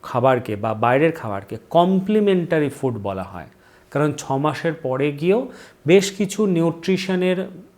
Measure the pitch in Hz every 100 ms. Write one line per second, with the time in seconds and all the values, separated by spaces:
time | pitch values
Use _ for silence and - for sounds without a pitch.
0 | - 123 131 127 123 101 110 110 117 131
1 | 165 160 113 98 104 110 - 165 180 190
2 | 190 214 202 185 165 160 147 - 131 113
3 | 101 95 92 90 76 _ _ _ _ 143
4 | 151 147 - 135 147 135 170 151 131 127
5 | 147 143 170 214 262 - - _ 139 190
6 | 196 - 196 - 214 170 165 165 - 190
7 | 190 185 185 185 190 180 -